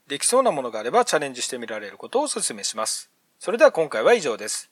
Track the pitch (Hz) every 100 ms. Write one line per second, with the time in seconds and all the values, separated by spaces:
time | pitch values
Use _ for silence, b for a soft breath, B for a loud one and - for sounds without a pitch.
0 | - 143 - 254 247 147 123 110 113 208
1 | 233 160 139 123 - 123 113 107 107 -
2 | 117 254 302 - - 101 - 110 110 -
3 | - _ _ _ - 226 294 - 156 110
4 | 147 240 147 104 107 - -